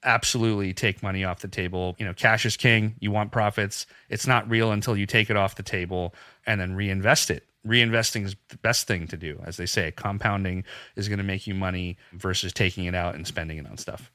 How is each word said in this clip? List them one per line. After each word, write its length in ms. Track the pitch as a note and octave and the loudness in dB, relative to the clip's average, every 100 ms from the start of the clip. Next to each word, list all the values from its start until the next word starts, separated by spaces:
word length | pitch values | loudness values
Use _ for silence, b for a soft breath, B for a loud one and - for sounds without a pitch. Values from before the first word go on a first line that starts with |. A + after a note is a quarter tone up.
absolutely 680 | - A#2 - B2+ A2+ G#2 G2 | 2 2 2 2 2 2 -2
take 300 | F#2 A2+ F#2+ | 0 -2 0
money 220 | G#2 F#2+ F#2+ | -4 -2 -2
off 160 | F2 | -4
the 80 | G2 | -8
table. 480 | F#2 F2+ F#2 F2+ F2 | -6 -4 -2 -4 -4
You 60 | G#2 | -6
know, 80 | |
cash 320 | - A#2 A2 A#2+ | 2 4 4 2
is 100 | - | 2
king. 400 | B2+ A2+ G#2+ A2+ | 6 6 4 -2
You 100 | G#2 | -2
want 220 | G#2 G#2 | 0 0
profits. 540 | - G#2 G2+ G2+ - - B B | 2 0 2 -2 -4 -12 B B
It's 180 | A2+ - | -6 2
not 240 | B2 G#2+ | 2 4
real 220 | A2+ A2+ | 2 4
until 240 | G#2 A2+ G#2 | 2 0 0
you 100 | G2 | 2
take 240 | A#2 G#2+ | 2 4
it 60 | G#2 | 4
off 200 | F#2+ - | 2 0
the 80 | |
table 520 | F#2+ G2 F2 F#2 F2 B B B - | -6 -4 -2 -2 -4 B B B -2
and 140 | G#2+ | 0
then 140 | F#2 F#2 | 0 -2
reinvest 540 | G2+ F#2+ G2+ D3+ - | 0 0 4 4 2
it. 160 | D2+ _ _ A2 | -2 _ _ 0
Reinvesting 560 | A#2+ A#2 A2+ A2 A2+ | 4 4 4 0 -2
is 140 | G2 G2 _ | -4 -8 _
the 100 | - | -4
best 300 | A2 A#2+ - | 0 0 0
thing 180 | F#2+ E2 | -2 -2
to 100 | E2 | -8
do. 200 | D#2+ D2 | -8 -10
As 140 | - F#2+ | -12 -8
they 80 | F2 | -2
say, 260 | - E2 | 0 -2
compounding 720 | - G#2 G2 A2 G2+ F#2+ F#2 F#2 B B - | -2 -4 -2 0 0 0 -4 -6 B B -8
is 140 | G#2 | -4
gonna 140 | G#2 | -2
make 220 | G2 F#2+ - | -2 -4 -4
you 80 | |
money 440 | F#2+ F#2+ F#2 F2+ F2 b | -2 -2 -2 -4 -8 b
versus 400 | F2+ F#2+ F2+ F#2 | -8 -4 -2 -2
taking 320 | - F#2+ F2+ F2+ | 0 0 0 -2
it 100 | F2+ | -2
out 200 | F2 D#2 | -2 -4
and 120 | F2 | -8
spending 300 | - D#2+ D#2 | -6 -6 -8
it 100 | C#2+ | -10
on 100 | G#1+ | -12
stuff. 320 | - - B2+ | -12 -12 -14